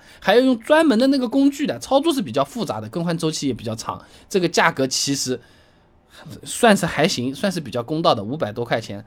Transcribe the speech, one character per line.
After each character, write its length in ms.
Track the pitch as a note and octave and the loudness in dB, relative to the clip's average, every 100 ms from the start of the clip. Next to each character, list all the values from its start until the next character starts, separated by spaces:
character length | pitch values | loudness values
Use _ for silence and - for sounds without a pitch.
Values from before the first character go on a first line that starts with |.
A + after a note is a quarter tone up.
| - - | -20 -6
还 160 | - A3 | 4 6
要 60 | |
用 180 | C4 A#3+ | 6 2
专 240 | - D4+ | 4 4
门 140 | D#4+ G#3+ | 4 4
的 80 | C4+ | 4
那 100 | C#4 | 2
个 120 | B3 | 2
工 200 | C4+ C#4 | 2 2
具 160 | C#4 C4+ | 2 -4
的， 100 | A#2+ | -4
操 220 | - C4+ | 0 0
作 120 | D#4 | 2
是 100 | C#4 | 0
比 100 | D#3+ | -2
较 120 | A2 | -2
复 220 | C3+ A#3+ F3 | -2 -2 -6
杂 160 | A2 | -6
的， 80 | G#2+ | -6
更 160 | F3 E3+ | -4 -4
换 100 | E3 | -2
周 140 | D#3+ | -2
期 180 | D3+ C#3+ | -2 -4
也 60 | |
比 100 | A2+ | -4
较 120 | A2 A2 | -6 -8
长。 280 | - F#2 - - - | -8 -10 -12 -20 -4
这 120 | G3 | -2
个 100 | E3+ | 0
价 220 | E3+ F3 | 2 2
格 160 | E3 C3 | 2 -2
其 260 | - - | -2 -2
实 260 | C#3 - B2 - _ _ _ _ _ _ - - - | -4 -4 -6 -8 _ _ _ _ _ _ -20 -20 -18
算 320 | - - A#3 G3 | -12 2 4 4
是 120 | E3+ | 2
还 200 | - E3 | 0 0
行， 280 | - B2 C3 | 0 -6 -4
算 160 | G3+ | -4
是 80 | F3 | -4
比 100 | C3 | -6
较 140 | B2 | -6
公 180 | A#2 D#3 | -4 0
道 140 | E3 B2 | 2 2
的， 80 | |
五 120 | G2+ D3+ | 0 -4
百 160 | A2 | -4
多 140 | G#2+ A#2+ | -4 -4
块 160 | B2+ | -4
钱， 240 | A2+ G2+ | -4 -12